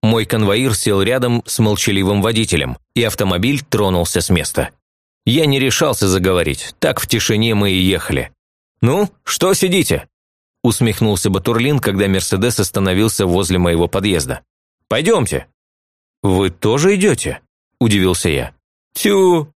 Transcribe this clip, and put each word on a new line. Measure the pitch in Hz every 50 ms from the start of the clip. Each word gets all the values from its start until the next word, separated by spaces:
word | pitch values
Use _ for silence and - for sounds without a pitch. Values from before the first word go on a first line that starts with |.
| -
Мой | 113 113 113 107
конвоир | - - 113 107 98 98 113 131 131 110
сел | - - 113 104 98
рядом | 98 101 123 131 123 123 120 120 -
с | - - -
молчаливым | 113 107 104 95 - - 101 98 98 92 101 101
водителем, | 98 113 117 110 113 - - 80 69 64 62 - _ _ _
и | 120 117
автомобиль | 110 98 - 107 98 92 87 95 123 143 139 -
тронулся | _ - 107 104 95 92 87 85 - - 90
с | 85 -
места. | 95 85 76 - - - 67 - _ _ _ _ _ _ _ _ _ _ _
Я | - 117 151 160
не | 147 139 139
решался | 135 135 - - 170 151 117 - - 98
заговорить, | 92 95 90 95 92 90 85 78 69 - - - - _
так | - 156 139 -
в | - -
тишине | - 113 - - 117 104 113 117 110
мы | 104 101 101
и | 95 95
ехали. | 92 92 95 85 - - 95 67 62 - _ _ _ _ _ _ _ _ _ _
«Ну, | - 120 139 190 208 196 _ _ _
что | - - - - 185 185
сидите?» | - - 185 175 185 165 - - 69 - _ _ _ _ _ _ _ _ _ _ _ _
усмехнулся | 120 110 - 127 113 104 - 117 110 104 92 - 107
Батурлин, | 95 95 92 - 117 117 117 135 147 135
когда | - 113 98 95 104 98
«Мерседес» | 95 95 - - - 95 101 123 117 -
остановился | 101 - - 98 98 95 92 92 107 110 - - 101
возле | 90 87 92 98 82 92 90
моего | 90 87 85 82 85 82
подъезда. | - 95 95 107 95 82 71 64 65 - _ _ _ _ _ _ _ _ _ _
«Пойдёмте». | 107 117 156 202 226 190 127 - - 65 - _ _ _ _ _ _ _ _ _ _ _ _ _ _ _ -
«Вы | 101 92 92 98 92
тоже | 90 _ - 104 113 139 156 190 208
идёте?» | 196 185 214 143 117 - - 131 - _ _ _ _ _ _ _ _
удивился | 127 117 101 101 92 92 90 - - 87
я. | 78 67 62 - - _ _ _ _ _ _ _ _
«Тю!» | - - 214 202 196 190 185 175 165 147 151 _